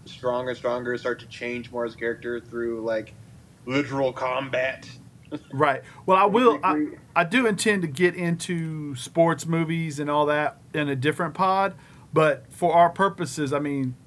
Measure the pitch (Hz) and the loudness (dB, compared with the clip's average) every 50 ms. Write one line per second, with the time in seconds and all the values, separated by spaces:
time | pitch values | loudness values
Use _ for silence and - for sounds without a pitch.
0 | - - - - 123 123 123 123 127 127 120 113 123 123 120 123 123 123 123 120 | -20 -20 -18 -6 -4 -2 -2 -2 -4 -6 -8 -4 -4 -4 -4 -2 -4 -4 -6 -4
1 | - 127 120 117 - - - - 123 120 120 120 117 120 123 120 120 117 113 - | -4 -4 -6 -6 -8 -18 -14 -10 -8 -8 -8 -8 -10 -10 -6 -6 -6 -6 -6 -6
2 | 113 117 117 117 - 120 120 117 113 - 117 117 117 117 117 113 110 113 113 113 | -6 -6 -6 -6 -8 -8 -8 -8 -10 -10 -8 -6 -4 -4 -4 -4 -4 -4 -4 -4
3 | 110 - - - - - - - - - - - - 123 131 143 143 120 135 135 | -6 -8 -18 -20 -20 -20 -20 -20 -20 -20 -20 -16 -10 -4 -2 -2 -2 -2 -2 -2
4 | 135 131 123 - 131 127 127 131 139 131 127 127 127 131 127 - - - - - | -2 -2 -2 -4 -4 -4 -4 -4 -4 -4 -4 -2 -2 -2 -6 -8 -16 -20 -20 -20
5 | - - - - - - 151 147 - - 139 135 151 143 131 127 - - - - | -20 -20 -20 -20 -16 -14 -14 -14 -12 -10 0 2 2 2 2 -2 -6 -14 -20 -8
6 | - - 185 185 185 208 196 240 254 233 214 - - 185 160 151 151 147 - - | 2 4 4 6 6 4 4 6 6 4 4 4 0 0 0 0 -2 -2 -6 -14
7 | - - - 170 175 165 196 254 254 220 208 - - 220 208 196 175 156 131 147 | -20 -2 0 0 0 2 2 2 2 2 0 2 2 2 2 2 0 -2 0 2
8 | 180 175 170 180 175 170 170 170 - - 180 170 165 160 156 156 151 147 135 127 | 2 2 2 0 -2 -2 -2 -2 -2 -4 -4 -4 -4 -4 -6 -6 -8 -8 -8 -10
9 | 123 - - - 165 165 165 135 - 165 165 160 165 156 170 165 165 156 139 143 | -12 -4 2 4 4 4 4 0 -2 0 0 0 0 0 0 -2 -2 -4 -4 -4
10 | 147 147 147 151 147 147 147 151 151 143 - - - - - 156 147 143 139 131 | -2 0 2 2 4 4 2 2 0 -2 -4 -8 -20 -6 -4 -2 -2 0 -2 0
11 | 123 151 - - 175 156 - - 185 190 190 196 196 196 190 - - - - - | 0 0 0 0 -4 -4 -2 0 0 2 2 2 0 0 -2 -8 -20 -20 -20 -20
12 | - - - 156 156 151 139 127 - - - - 170 170 160 170 175 170 170 - | -18 -2 2 4 4 4 2 0 -6 -20 -6 -2 0 4 6 6 6 6 6 2
13 | 190 196 - - 175 135 - 160 147 131 143 143 147 147 143 139 135 127 127 - | 2 2 2 -2 -6 -6 -4 -4 -2 -2 -2 -2 -2 -2 -2 -2 -2 -4 -4 -8
14 | - | -18